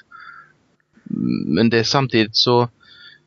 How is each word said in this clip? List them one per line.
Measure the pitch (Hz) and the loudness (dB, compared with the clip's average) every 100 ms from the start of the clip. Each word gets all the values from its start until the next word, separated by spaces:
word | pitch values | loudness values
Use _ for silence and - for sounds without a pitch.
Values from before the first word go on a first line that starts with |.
| - - - - - _ _ _ _ _ - - 62 58 - | -20 -20 -20 -20 -20 _ _ _ _ _ -10 -4 -4 -4 -2
Men | 78 113 | 0 2
det | 117 | 2
är | |
samtidigt | 117 143 135 117 107 - | 0 0 0 0 0 0
så, | 131 120 120 _ _ - - - | 2 2 0 _ _ -20 -20 -20